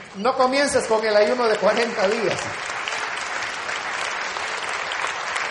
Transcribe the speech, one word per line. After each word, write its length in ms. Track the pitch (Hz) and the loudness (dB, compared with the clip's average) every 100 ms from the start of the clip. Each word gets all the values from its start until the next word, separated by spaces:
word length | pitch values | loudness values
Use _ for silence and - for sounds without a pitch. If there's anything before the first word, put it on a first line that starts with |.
| - 196 | -14 -2
no 180 | 233 262 | 0 4
comiences 500 | 254 277 277 254 - | 4 4 4 2 2
con 180 | 220 220 | 2 4
el 100 | 208 | 6
ayuno 320 | 214 247 233 | 6 4 2
de 80 | 214 | 4
cuarenta 500 | 190 214 233 220 196 | 4 4 2 2 2
días. 300 | 233 185 - - - - - - - - - - - - - - - - - - - - - - - - - - - - - - - - | 2 0 -2 -4 -6 -6 -6 -4 -4 -4 -4 -6 -4 -6 -6 -6 -6 -4 -4 -4 -4 -6 -6 -6 -6 -6 -6 -4 -4 -4 -4 -4 -4 -4